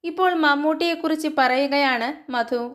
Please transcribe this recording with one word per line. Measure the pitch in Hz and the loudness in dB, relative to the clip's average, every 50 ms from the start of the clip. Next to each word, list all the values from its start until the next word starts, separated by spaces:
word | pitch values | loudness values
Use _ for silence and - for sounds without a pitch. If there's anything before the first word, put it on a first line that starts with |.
| - | -8
ഇപ്പോൾ | 339 339 349 370 370 359 | -8 -2 2 2 2 2
മമ്മൂട്ടിയെക്കുറിച്ച് | 330 311 294 285 285 294 311 320 311 349 339 330 339 339 320 320 311 311 311 302 | 2 2 2 2 2 2 0 0 2 0 -2 -2 -2 -2 -2 -2 0 -2 -2 0
പറയുകയാണ് | 294 262 247 247 262 277 277 277 285 285 269 262 240 226 254 302 302 - - | 2 2 2 4 2 0 0 2 2 2 2 0 0 -2 -4 -6 -8 -10 -6
മധു. | 254 240 240 247 254 240 240 240 | -4 -4 -2 -2 -2 -4 -4 -8